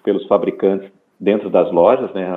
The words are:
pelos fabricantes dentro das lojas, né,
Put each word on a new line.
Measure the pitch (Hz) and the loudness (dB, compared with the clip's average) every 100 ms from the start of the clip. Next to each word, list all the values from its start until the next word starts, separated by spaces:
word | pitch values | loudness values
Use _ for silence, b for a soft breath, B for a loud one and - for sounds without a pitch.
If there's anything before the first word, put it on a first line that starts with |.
pelos | - 98 | -4 -4
fabricantes | - 101 - - 98 98 - _ _ _ | 0 0 0 -2 -2 -2 -6 _ _ _
dentro | - 104 98 | -2 0 0
das | 92 87 | 0 2
lojas, | 85 92 127 117 | 4 4 2 -2
né, | 95 90 | -6 -6